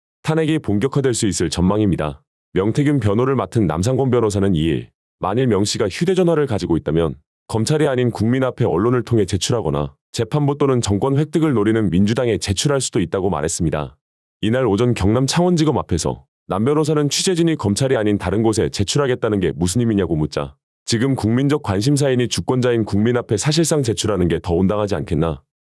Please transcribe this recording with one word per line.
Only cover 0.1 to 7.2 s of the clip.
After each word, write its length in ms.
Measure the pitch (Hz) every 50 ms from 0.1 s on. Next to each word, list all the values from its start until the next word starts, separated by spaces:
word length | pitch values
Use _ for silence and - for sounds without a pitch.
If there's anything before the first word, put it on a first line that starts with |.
| _ _
탄핵이 380 | - - 156 160 160 151 160 151
본격화될 540 | - - 101 104 117 135 - 143 131 135 117
수 120 | - 117
있을 240 | 101 87 - 90 80
전망입니다. 720 | - - 87 92 101 107 107 101 80 78 76 76 71 - _ _ _ _ _ _
명태균 480 | - 87 98 110 110 151 139 147 147 139
변호를 360 | 104 104 101 113 127 131 139
맡은 300 | 120 101 92 - 120 104
남상곤 440 | 80 76 82 92 123 131 123 139 131
변호사는 440 | 117 120 113 107 98 104 98 101 92
이일 360 | 76 78 82 73 60 58 - _ _ _ _ _ -
만일 280 | - 90 104 123 135
명 180 | 123 104 92 104
씨가 240 | 101 - 110 117 98
휴대전화를 580 | - - 175 175 190 175 185 170 165 151 147
가지고 300 | - 107 95 90 85 82
있다면 380 | 78 - - 76 82 82 78 67 -